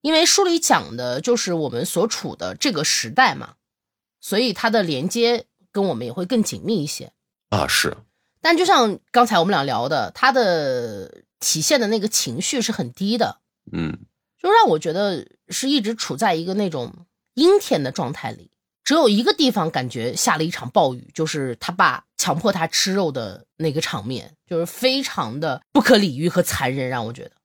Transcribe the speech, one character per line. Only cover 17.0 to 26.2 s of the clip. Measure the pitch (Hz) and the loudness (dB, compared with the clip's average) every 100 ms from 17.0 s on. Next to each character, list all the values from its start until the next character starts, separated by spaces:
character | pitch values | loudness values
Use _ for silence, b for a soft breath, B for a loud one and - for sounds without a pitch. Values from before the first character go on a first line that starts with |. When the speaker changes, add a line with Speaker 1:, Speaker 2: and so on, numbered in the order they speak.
| - _ _ | -20 _ _
Speaker 1:
阴 | - 330 403 | 2 4 4
天 | 403 170 | 4 0
的 | 135 | 0
状 | - 135 | -4 -6
态 | 151 127 | -6 -10
里， | 107 87 _ _ _ | -12 -18 _ _ _
只 | - | 0
有 | 302 262 | 4 6
一 | 208 | 4
个 | 240 | 2
地 | - 269 | 4 2
方 | - 160 | 2 -2
感 | 151 127 | -2 -4
觉 | 120 117 | -4 -4
下 | - - 160 | 0 0 2
了 | |
一 | 160 | 0
场 | - 123 | -4 -2
暴 | 196 147 | 2 2
雨， | 127 - | 0 -12
就 | - 156 | -6 -4
是 | 151 135 117 | -2 -6 -6
他 | - | -8
爸 | 180 175 123 _ - | 0 0 0 _ -6
强 | - 156 | -2 0
迫 | 208 | 0
他 | 196 165 | 0 -2
吃 | - - | -2 -2
肉 | 190 170 | 0 -2
的 | 135 107 92 _ _ | -4 -8 -12 _ _
那 | 156 | -2
个 | 143 | -2
场 | - 127 101 | -4 -6 -6
面， | 127 - _ _ | -8 -10 _ _
就 | 170 | -6
是 | |
非 | 175 - 262 269 | -4 0 0 0
常 | 269 - 120 131 | -4 -6 -6 -4
的 | 156 131 _ | -4 -6 _
不 | 202 | 2
可 | - 233 | 6 4
理 | 202 | 4
喻 | 127 | 0